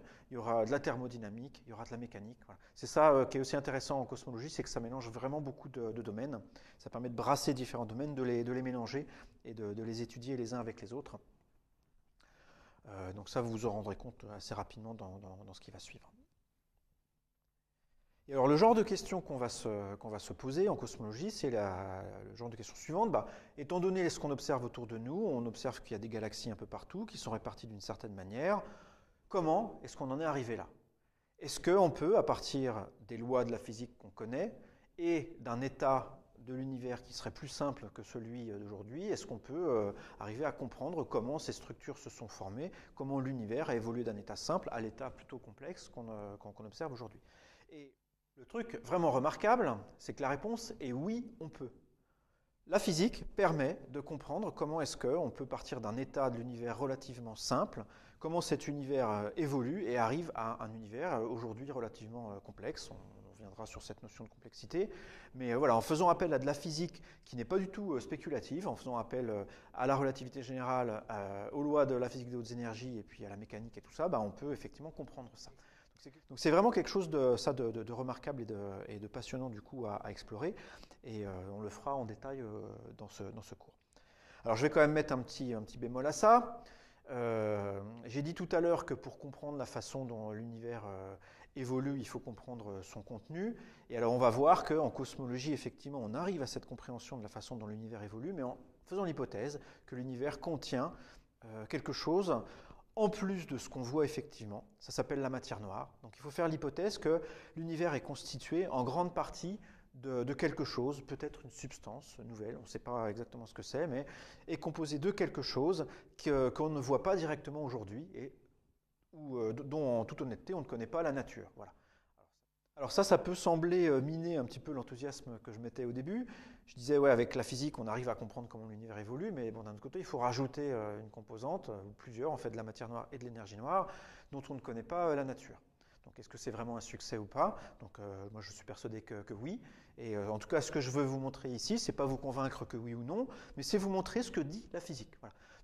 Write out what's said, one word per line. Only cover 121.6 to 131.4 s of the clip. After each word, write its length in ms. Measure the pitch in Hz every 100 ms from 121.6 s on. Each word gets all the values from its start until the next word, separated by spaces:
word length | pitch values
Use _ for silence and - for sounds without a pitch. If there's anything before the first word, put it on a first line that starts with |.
| 101 - _ _ _ _ _ _ _ _ _ -
Alors 140 | 131
ça, 140 | -
ça 140 | 196 175
peut 180 | 175 180
sembler, 520 | 185 165 170 180 170
euh, 120 | 135
miner 360 | 139 160 170 160
un 80 |
petit 140 | 120 131
peu 140 | -
l'enthousiasme 640 | 135 117 120 139 135 - 113
que 80 | -
je 80 | 110
mettais 240 | 117 -
au 80 | 123
début. 340 | 123 135 226 240 - - - -
Je 80 |
disais, 240 | - 123 147
ouais, 120 | 139
avec 260 | 120 120 131
la 80 |
physique, 340 | 113 123 147 139
on 80 | 110
arrive 220 | 117 123
à 80 | 113
comprendre 320 | 110 131 117
comment 180 | 113 110
l'univers 320 | 107 113 104
évolue, 320 | 104 131 214
mais 220 | 156 113
bon, 100 | 110
d'un 80 | 107
autre 100 | 104
côté, 200 | 135 185
il 40 |
faut 140 | - 135
rajouter, 540 | 120 120 131 147 147
euh, 280 | 120 107 104
une 100 | 107
composante, 580 | 113 104 113